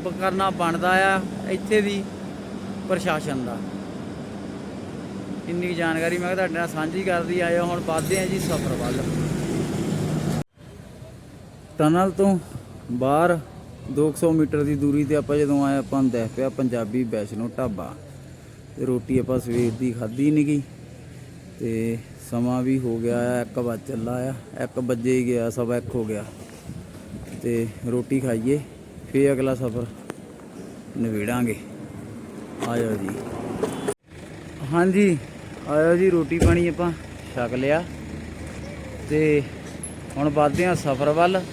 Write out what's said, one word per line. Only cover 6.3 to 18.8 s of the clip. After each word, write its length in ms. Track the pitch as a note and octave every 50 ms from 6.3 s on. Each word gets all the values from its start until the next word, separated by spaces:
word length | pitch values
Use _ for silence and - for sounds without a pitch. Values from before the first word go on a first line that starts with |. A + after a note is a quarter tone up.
| F#3
ਤੁਹਾਡੇ 180 | F#3 F#3+ F3 D#3+
ਨਾਲ 140 | E3+ E3+ E3
ਸਾਂਝੀ 360 | E3 D#3 D#3 D#3+ D#3+ F#3 F#3+
ਕਰਦੀ 360 | F#3+ F3+ E3+ E3+ E3 F3 F3+
ਆਇਓ। 260 | F3 E3+ E3+ F3 F3
ਹੁਣ 140 | E3+ E3+ F3 -
ਵੱਧਦੇ 340 | - D#3+ D#3+ D#3 D#3 F#3+ F#3+
ਆ 60 | F#3+
ਜੀ 140 | F#3 F#3+ F#3+
ਸਫ਼ਰ 360 | - - E3 D3+ D3+ D3+ - -
ਵੱਲ। 220 | - B2 B2+ C3 - - - - - - - - - - - - - - - - - - - - - - - - - - - - - _ _ - - - - - - - - - - - - - - - - - - - - - - - - -
ਟਨਲ 340 | D#3 D3+ D#3+ F3+ F#3+ G3
ਤੋਂ 260 | F3+ F#3 G3 G3 G3 F3 D3+ - - - - - - - - -
ਬਾਹਰ 460 | A#2+ A#2+ B2+ C3 C#3+ D3+ E3+ F3 F3 E3 C#3+ - - - - - - - - -
ਦੋ 200 | C3 C#3 D3+ D#3
ਕੁ 60 | C#3+ -
ਸੌ 140 | - E3
ਮੀਟਰ 320 | D#3+ D#3+ D#3 - D3+ D3 D3
ਦੀ 120 | C#3+ D3+
ਦੂਰੀ 280 | C#3+ C#3+ C#3+ C#3 D3 D3+
'ਤੇ 120 | C3+ D3+
ਆਪਾਂ 220 | D3 B2 A2+ C#3+ D3
ਜਦੋਂ 260 | D3 C#3 C#3+ C#3 C#3
ਆਏ, 120 | C#3 C#3 C#3
ਆਪਾਂ 240 | C3 - - C3+
ਨੂੰ 100 | C3 C3
ਦਿਖ 200 | A#2 A#2+ A2+ A2 -
ਪਿਆ 140 | - C3 C3+
ਪੰਜਾਬੀ 540 | C3 C3+ C3+ B2+ A#2 A#2+ A2+ G2+ G#2+ B2+ B2+ A2+
ਵੈਸ਼ਨੋ 380 | A2+ A2 G2+ G2+ G#2+ G#2 A2+ A#2 - -
ਢਾਬਾ। 360 | C3 B2 G#2 F#2 E2+ B1+ - - - - - - - - - - - - - - - - -
ਤੇ 80 | -